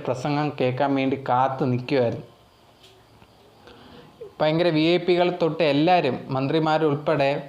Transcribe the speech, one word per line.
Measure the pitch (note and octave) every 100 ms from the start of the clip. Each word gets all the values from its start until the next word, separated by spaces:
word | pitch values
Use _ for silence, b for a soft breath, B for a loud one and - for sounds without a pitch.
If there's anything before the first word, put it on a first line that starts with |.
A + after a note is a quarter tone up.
| C3+
പ്രസംഗം | B2+ D3+ C#3+ D3 C3+
കേൾക്കാൻ | B2+ C3 C#3 C#3
വേണ്ടി | C3+ C3 C3
കാത്തു | B2+ C3 C3 C3+
നിൽക്കുമായിരുന്നു. | B2 B2 C#3 A#2 - - - _ _ _ _ - - _ - - _ - - - B B B B - - -
ഭയങ്കര | D3+ D#3+ F3 D#3
വി | D#3+ F3
ഐ | F3+
പികൾ | F3 F3 F3
തൊട്ട് | D#3+ D#3 D#3
എല്ലാവരും, | C#3+ E3 F3+ C#3+ B2 - C3
മന്ത്രിമാരുൾപ്പെടെ | C#3 D#3+ D#3+ D#3 D#3 C#3+ E3 D3 C#3 D3